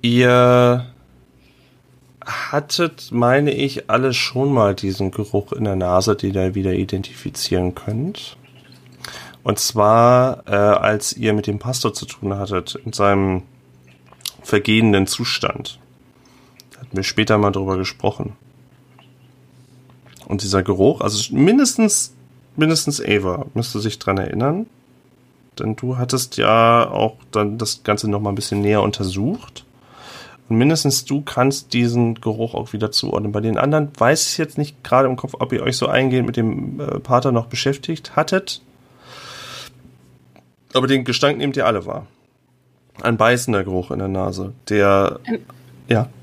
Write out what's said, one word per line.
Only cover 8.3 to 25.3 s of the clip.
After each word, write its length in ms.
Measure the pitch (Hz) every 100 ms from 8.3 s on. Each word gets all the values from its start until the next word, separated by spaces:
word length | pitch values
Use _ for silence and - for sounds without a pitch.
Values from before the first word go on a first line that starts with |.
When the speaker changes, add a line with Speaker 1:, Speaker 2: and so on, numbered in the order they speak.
| - - - - - - - - - - -
Speaker 1:
Und 160 | - 104
zwar, 880 | - 110 104 117 120 123 131 - -
äh, 80 |
als 580 | 101 104 101 101 107 -
ihr 180 | - 110
mit 140 | 104 104
dem 120 | 104
Pastor 340 | 120 123 113
zu 140 | - -
tun 280 | - 101 98
hattet, 380 | 98 95 - -
in 80 | 110
seinem 500 | - 101 98 95 92 - _ _ _ _ _ _ - - -
vergehenden 640 | - 104 101 110 113 101 95
Zustand. 720 | - 120 - - - - - _ _ _ _ _ _ _ _ -
Da 80 | -
hatten 160 | - 95
wir 60 |
später 340 | 95 - 107 107
mal 120 | 101
drüber 260 | 98 95 95
gesprochen. 580 | 92 - 95 - - - _ _ _ _ _ _ _ _ _ _ _ _ _ _ _ _ - - -
Und 160 | 98
dieser 200 | 101 95
Geruch, 380 | 98 92 104 -
also 340 | 101 101 -
mindestens, 800 | - 160 254 269 - 220 - - - _ _ _ -
mindestens 460 | 156 156 - 143
Ava 440 | - 101 95 87 -
müsste 260 | - 117 107
sich 180 | 107 -
dran 200 | - 95
erinnern. 480 | - - 131 175 226 _ _ _ _ _ _